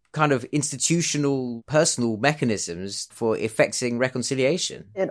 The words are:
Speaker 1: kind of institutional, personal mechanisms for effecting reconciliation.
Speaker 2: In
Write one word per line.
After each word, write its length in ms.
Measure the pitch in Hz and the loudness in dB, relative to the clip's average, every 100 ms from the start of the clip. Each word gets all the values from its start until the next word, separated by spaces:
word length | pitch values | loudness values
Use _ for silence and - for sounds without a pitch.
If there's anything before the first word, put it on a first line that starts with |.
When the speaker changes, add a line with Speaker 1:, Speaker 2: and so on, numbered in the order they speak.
| _ | _
Speaker 1:
kind 180 | 151 151 | 0 2
of 140 | 131 | 2
institutional, 1200 | - 147 143 135 - 170 160 147 143 135 127 117 - | 0 -2 -2 -2 0 2 2 0 0 0 -4 -8 0
personal 500 | 151 165 - 117 107 | 2 4 2 0 2
mechanisms 920 | 135 156 123 98 - 85 98 98 - | 0 2 0 0 -4 -6 -8 -8 -12
for 260 | - 117 110 | -4 -2 0
effecting 600 | 110 - 113 - 123 120 | 0 2 2 0 -2 0
reconciliation. 840 | 131 127 120 131 131 175 - - - | 0 -2 -2 0 2 0 -4 -8 -10
Speaker 2:
In 160 | - 190 | -4 -2